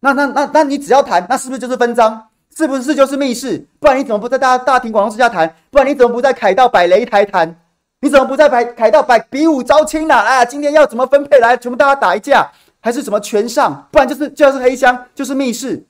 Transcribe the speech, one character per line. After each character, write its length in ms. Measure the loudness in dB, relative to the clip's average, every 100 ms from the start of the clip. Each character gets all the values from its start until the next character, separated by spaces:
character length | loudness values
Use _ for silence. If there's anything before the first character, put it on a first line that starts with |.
那， 120 | 0
那， 140 | 0 -2
那， 240 | -2 0
那 100 | 0
你 140 | 0 -2
只 160 | 0
要 100 | 0
谈， 240 | 2 -2 -2
那 120 | -6
是 100 | -6
不 60 |
是 40 | -10
就 80 | -8
是 80 |
分 200 | -2 -2
赃？ 340 | 2 0 0 _ _ _
是 140 | -6 -4
不 100 | -4
是 160 | -4
就 120 | -4 -4
是 100 | -6
密 160 | -6
室？ 340 | -6 -8 -10 -10 _
不 60 | 0
然 120 | 0
你 60 |
怎 100 | -2
么 40 | -6
不 100 | -4
在 80 | -2
大 220 | 0 0
家， 40 |
大 160 | 0 -2
庭 140 | 0
广 140 | -2 -2
众 40 |
之 60 | 0
下 140 | -2
谈？ 260 | 0 -4 _ _
不 80 | 0
然 100 | 2
你 60 |
怎 120 | 2 2
么 60 |
不 80 | 2
在 140 | -2
凯 180 | 0 0
道 160 | 2 2
摆 180 | 4 2
擂 220 | 2 2
台 160 | 0
谈？ 340 | 0 0 -2 -6 _ _ _ _
你 100 | 2
怎 100 | 2
么 60 | 2
不 100 | 2
在 100 | 2
摆-， 160 | 2 -2 0
凯 140 | 2
道 120 | 2
摆 160 | 4 0
比 280 | 0 -2 0
武 160 | 0
招 200 | 0 0 0
亲 240 | -4 0
啊？ 80 | 2
哎， 240 | 2 2
今 160 | 0 -2
天 140 | -2
要 120 | 2 0
怎 80 | 0
么 80 | 0
分 180 | 0
配 140 | 4 2
来， 180 | 4 0
全 160 | -2
部 40 | -2
大 100 | 0
家 120 | 2
打 160 | 0
一 60 | -2
架， 260 | 0 0 0 _ _ _
还 140 | -6
是 100 | -6
什 80 | -4
么 80 | -6
全 280 | -4 -4 -2
上？ 400 | -2 -2 -4 _
不 80 | 0
然 80 | 0
就 80 |
是， 140 | -2 -8
就 240 | 0 0
是 60 | 2
黑 180 | -2 0
箱， 300 | 0 -2 -8
就 100 | _
是 100 | -8
密 160 | -4 -4
室。 360 | -4 -8 -10 _